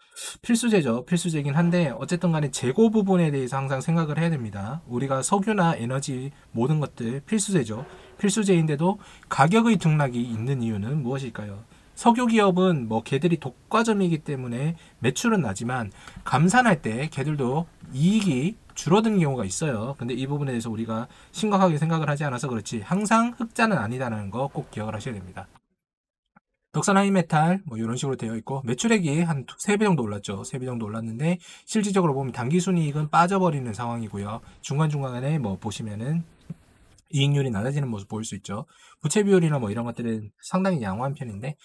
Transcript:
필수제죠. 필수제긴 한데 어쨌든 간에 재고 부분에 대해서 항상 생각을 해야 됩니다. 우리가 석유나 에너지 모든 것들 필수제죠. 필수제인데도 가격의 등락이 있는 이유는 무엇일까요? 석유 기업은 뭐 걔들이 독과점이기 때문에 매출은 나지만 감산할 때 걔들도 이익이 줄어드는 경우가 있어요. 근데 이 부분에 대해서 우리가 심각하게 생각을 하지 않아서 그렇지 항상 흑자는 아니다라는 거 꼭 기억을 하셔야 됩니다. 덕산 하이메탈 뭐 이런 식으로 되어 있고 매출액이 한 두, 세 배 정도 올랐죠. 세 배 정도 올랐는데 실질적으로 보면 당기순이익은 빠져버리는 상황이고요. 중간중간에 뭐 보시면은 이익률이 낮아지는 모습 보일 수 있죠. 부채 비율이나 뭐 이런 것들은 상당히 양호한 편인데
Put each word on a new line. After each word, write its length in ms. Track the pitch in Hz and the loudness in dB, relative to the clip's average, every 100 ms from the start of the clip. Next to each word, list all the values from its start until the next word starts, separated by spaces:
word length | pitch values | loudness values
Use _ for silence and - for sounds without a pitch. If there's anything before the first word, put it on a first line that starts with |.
| _ - - - | _ -16 -14 -8
필수제죠. 640 | - 233 240 208 135 117 127 | 0 0 4 4 4 0 0
필수제긴 500 | 175 180 156 143 143 | -2 0 -2 0 2
한데 380 | 170 175 151 - | 4 4 2 -2
어쨌든 320 | 135 170 180 | -4 -2 0
간에 200 | 156 143 | 0 0
재고 400 | - 123 139 226 | -2 0 4 4
부분에 400 | 220 196 185 160 | 4 4 4 4
대해서 260 | 139 127 135 | 0 -2 -4
항상 240 | 135 131 | -2 -2
생각을 380 | 170 165 151 147 | 0 0 0 0
해야 100 | 170 | 0
됩니다. 540 | 151 110 101 101 156 - | 0 -4 -6 -8 -8 -6
우리가 360 | 123 135 135 | -4 -2 -2
석유나 540 | 131 196 208 214 165 156 | 2 0 2 2 2 2
에너지 540 | 117 135 143 127 135 - - | -2 -4 -4 -6 -8 -14 -8
모든 260 | 113 127 156 | -2 0 0
것들 440 | 135 - 113 135 | -2 -4 -6 -6
필수제죠. 640 | - 220 202 185 110 107 151 - - - | -2 -2 0 0 0 -6 -10 -16 -20 -2
필수제인데도 800 | 202 226 196 175 156 143 175 214 - - - | 0 2 4 4 4 2 0 0 -6 -16 -4
가격의 480 | - 151 226 233 202 | 2 4 6 6 4
등락이 420 | 165 151 139 120 | 4 4 2 -2
있는 400 | 120 110 120 135 | -4 -4 -2 -2
이유는 420 | 113 104 107 151 | -2 -2 -2 -2
무엇일까요? 640 | 120 135 131 110 104 101 - - _ - | -2 -4 -6 -10 -10 -12 -18 -20 _ 0
석유 280 | 240 226 240 | 4 4 4
기업은 600 | 226 202 180 185 160 110 | 4 4 4 4 2 0
뭐 160 | 110 | -4
걔들이 360 | - 139 175 165 | -2 0 0 0
독과점이기 800 | 135 - - 220 226 208 180 156 | -4 -12 -2 2 2 2 2 0
때문에 580 | - 135 123 117 151 165 - - | -2 -6 -6 -4 -4 -4 -12 -4
매출은 400 | 127 - 240 208 | -2 0 2 2
나지만 500 | 120 95 117 127 104 - - - | 0 -2 -4 -4 -6 -10 -18 -16
감산할 580 | - 131 175 240 247 170 | 0 4 4 6 4 2
때 280 | 110 113 151 | 0 -4 -4
걔들도 560 | - 143 147 120 147 170 - - | -4 -2 -2 -2 -2 -4 -10 -10
이익이 640 | 131 170 214 196 127 165 226 - - | 0 2 4 2 2 0 -4 -12 -6
줄어드는 420 | 147 202 220 202 | 2 4 4 2
경우가 260 | 147 131 | 2 0
있어요. 520 | 95 - 156 110 120 139 | -4 -4 -4 -2 -4 -6
근데 160 | 123 | -6
이 140 | 123 135 | -4 -4
부분에 240 | 147 139 | -4 -2
대해서 180 | 120 113 | -4 -4
우리가 380 | 107 113 110 - - - | -6 -4 -6 -8 -14 -18
심각하게 440 | - 214 202 185 151 | -4 0 4 4 4
생각을 320 | 160 165 147 | 0 0 0
하지 140 | 143 | -2
않아서 240 | 143 123 135 | -2 -4 -4
그렇지 360 | 113 - 117 | -4 -6 -8
항상 520 | 101 185 214 226 233 240 | -2 -2 2 2 2 -2
흑자는 400 | 226 - 226 175 | -6 0 0 0
아니다라는 540 | 104 127 123 107 98 | -2 -4 -4 -6 -6
거 160 | 110 139 | -6 -6
꼭 240 | 156 123 | -6 -10
기억을 240 | 110 107 | -8 -8
하셔야 180 | 107 131 | -8 -8
됩니다. 360 | 104 92 95 95 _ _ _ _ _ _ _ _ _ _ _ _ | -10 -12 -16 -18 _ _ _ _ _ _ _ _ _ _ _ _
덕산 260 | 151 170 196 | -2 2 4
하이메탈 640 | 202 190 165 156 165 190 175 | 4 2 4 4 4 2 -2
뭐 120 | 113 | -6
이런 180 | 113 127 | -4 -2
식으로 180 | 139 | -4
되어 220 | 127 117 110 | -4 -4 -6
있고 260 | - 135 | -6 -6
매출액이 580 | 120 143 226 220 160 151 | -4 -2 2 2 2 0
한 220 | 170 143 | 0 -2
두, 120 | - - | -6 -6
세 180 | - 208 | 0 2
배 80 | |
정도 200 | 214 156 | 2 2
올랐죠. 400 | 110 104 - 101 | 0 -6 -8 -10
세 160 | 104 135 | -8 -8
배 60 | 127 | -6
정도 200 | 120 104 | -6 -6
올랐는데 520 | 110 113 113 160 175 - - - | -6 -8 -2 -2 -2 -6 -20 -4
실질적으로 480 | 220 202 196 170 | 0 2 4 2
보면 180 | 135 131 | 2 -2
당기순이익은 800 | 120 117 180 185 175 151 147 151 | -4 0 2 2 2 2 0 2
빠져버리는 640 | 160 175 196 180 147 123 | 4 4 4 2 0 -4
상황이고요. 640 | 101 120 117 110 101 101 113 - - | -6 -6 -6 -6 -6 -8 -8 -12 -14
중간중간에 800 | - 139 156 147 135 123 135 160 | -4 0 0 0 -4 -4 -2 -2
뭐 160 | 107 92 | -2 -4
보시면은 640 | 113 - 110 104 123 165 165 _ - - _ _ _ _ _ | -6 -8 -8 -6 -4 -4 -4 _ -18 -18 _ _ _ _ _
이익률이 400 | 143 139 143 131 | 0 2 2 0
낮아지는 380 | 101 120 143 135 | -2 -2 -2 -4
모습 200 | 104 101 | -6 -8
보일 160 | 107 | -8
수 100 | 113 | -8
있죠. 320 | 98 - 101 - _ - _ | -10 -8 -10 -10 _ -20 _
부채 220 | 151 214 | -2 2
비율이나 360 | 202 190 165 143 | 4 6 4 2
뭐 120 | 107 | -2
이런 160 | 113 117 | -4 -6
것들은 440 | 113 117 110 107 - | -6 -4 -4 -8 -16
상당히 400 | - 185 190 165 | -4 0 0 0
양호한 320 | 101 98 135 | -2 -4 -4
편인데 420 | 143 127 98 127 147 | -6 -10 -10 -10 -12